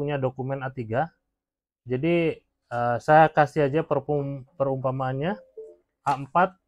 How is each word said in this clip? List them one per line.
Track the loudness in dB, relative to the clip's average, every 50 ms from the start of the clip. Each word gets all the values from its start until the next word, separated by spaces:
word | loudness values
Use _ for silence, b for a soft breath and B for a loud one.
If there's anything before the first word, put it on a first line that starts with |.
punya | -6 -4 -4
dokumen | -2 -2 -4 -4 -4 -6 -6 -6 -6 -8
A | -10 -8
tiga. | -10 -8 -4 -2 -2 -2 -4 _ _ _ _ _ _ _ _ _ _ _ _ _ _ _
Jadi, | -6 -4 -2 0 2 2 2 2 0 -2 -4 _ _ _ _ _ _ -6
eh, | -4 -2 0 -2 -2 2
saya | 6 8 8 8 6
kasih | 6 2 2 2 2 0 0 2
aja | 0 -2 -2
perpum-, | 0 -2 -2 0 -2 -4 -2 -2 -4 -8 -10 -12 _ _
perumpamaannya | -4 -2 -2 -2 -2 -2 -4 -2 -2 -4 -4 -4 -4 -4 -4 -4 -6 -10 _ _ -18 -18 -18 -20 _ _ _ _ _ -4 -4
A | -4
empat | -4 -4 -2 2 2 2 2 0 _ _